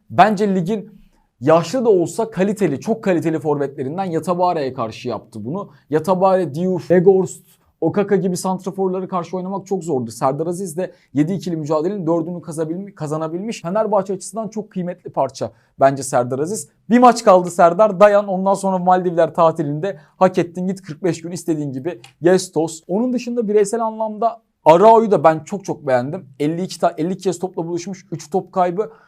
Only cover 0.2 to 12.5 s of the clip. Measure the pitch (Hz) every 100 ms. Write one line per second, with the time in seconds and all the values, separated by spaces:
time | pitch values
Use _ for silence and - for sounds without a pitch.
0.2 | 196 196 208 190 165 220 - - - _
1.2 | _ - 123 160 165 262 233 190 160 -
2.2 | 220 180 196 208 185 131 - 220 202 170
3.2 | 160 160 151 147 139 139 131 170 196 160
4.2 | 160 175 180 170 135 127 113 110 123 104
5.2 | - 113 104 175 202 _ - 151 151 180
6.2 | 185 190 170 139 180 180 - 180 180 190
7.2 | 180 - _ _ _ _ 165 165 202 202
8.2 | 185 175 190 185 190 180 190 185 185 185
9.2 | 170 185 180 196 190 190 165 147 113 113
10.2 | 139 143 160 175 190 151 185 - _ 135
11.2 | 151 190 165 165 147 156 160 208 160 170
12.2 | 165 175 165